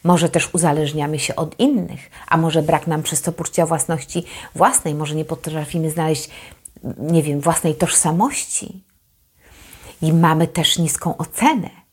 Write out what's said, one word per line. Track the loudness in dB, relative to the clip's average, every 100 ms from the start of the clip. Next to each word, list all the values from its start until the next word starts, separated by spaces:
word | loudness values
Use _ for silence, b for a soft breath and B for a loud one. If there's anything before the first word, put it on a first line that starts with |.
Może | 4 4 4
też | 2 0
uzależniamy | 0 2 2 0 -2 -4 -4
się | -4 -4
od | -6 0
innych, | 2 2 -2 -10 -16 B B
a | 0
może | 2 2
brak | 2 0 2
nam | -2
przez | -2 -2
to | -4
poczucia | -6 -4 0 0
własności | 0 -2 -4 -4 -8 -8 B B 2
własnej, | 2 2 -2 -4
może | -4 -4
nie | -4
potrafimy | -6 -6 -6 -4 -2 -2
znaleźć, | 0 0 0 -2 B B B B -16 -12 -8
nie | 2 2
wiem, | 2 0
własnej | 2 2 0 0
tożsamości. | 2 2 2 2 0 0 -6 -8 -8 -16 _ _ _ _ _ B B B B B B B
I | 2
mamy | 6 6 4 2
też | 0 -2 0
niską | -2 -2 -4 -6
ocenę. | -8 2 2 2 -2 -12 _